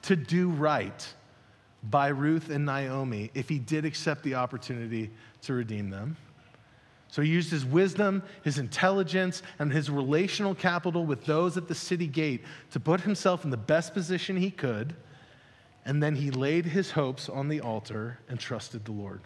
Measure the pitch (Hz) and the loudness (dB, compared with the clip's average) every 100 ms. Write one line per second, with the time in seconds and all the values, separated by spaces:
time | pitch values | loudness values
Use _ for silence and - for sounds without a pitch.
0 | - 185 120 170 180 156 151 139 98 - | 4 2 4 2 2 2 2 2 0 -8
1 | - - - - - - _ _ 110 143 | -14 -16 -20 -20 -20 -20 _ _ 0 4
2 | 143 139 147 160 160 143 147 139 135 135 | 4 2 2 2 0 -2 0 0 -2 -2
3 | 135 107 110 139 - 151 110 156 156 151 | -2 -2 -4 -6 -2 -2 0 0 0 -2
4 | - 151 147 131 127 123 - 120 117 113 | -2 -2 -2 -2 -2 -4 -8 -8 -4 -4
5 | 107 113 - - - 127 113 107 101 98 | -4 -10 -20 -18 -4 -2 -2 -4 -4 -6
6 | 117 160 - - - - - - _ _ | -6 -8 -14 -20 -20 -20 -20 -20 _ _
7 | _ - 151 170 160 160 127 156 196 156 | _ 0 4 4 2 0 4 4 4 4
8 | 208 196 190 - 156 143 123 - 185 196 | 2 2 -4 -6 -2 -2 -2 2 4 4
9 | 170 185 185 180 - - 151 143 143 143 | 2 2 0 -2 -12 -4 0 2 2 0
10 | 131 151 190 - 202 190 185 175 180 170 | 4 4 2 2 0 2 0 2 0 0
11 | 160 135 - 151 175 180 170 165 - 180 | 0 -2 2 2 2 0 -4 -6 -2 -2
12 | 165 139 156 123 - - - 139 151 180 | 0 0 0 -2 -6 -18 -6 -4 2 2
13 | 196 208 190 180 156 123 104 156 165 - | 2 2 2 2 0 -4 4 2 4 -4
14 | 165 180 - 190 190 - 131 107 131 165 | -2 -2 -2 0 0 0 -2 -2 -4 -8
15 | - - - - - - - - - 147 | -16 -20 -20 -20 -20 -20 -20 -14 -2 2
16 | 147 143 143 127 135 165 170 175 185 - | 2 2 0 0 2 2 2 0 0 2
17 | 139 131 - 135 139 151 117 110 110 110 | 0 -2 -6 -4 -2 -2 -2 -4 -4 -6
18 | 113 120 - 123 - 113 - 117 107 104 | -6 -10 -8 -8 -6 -8 -8 -12 -8 -8
19 | 101 98 | -8 -12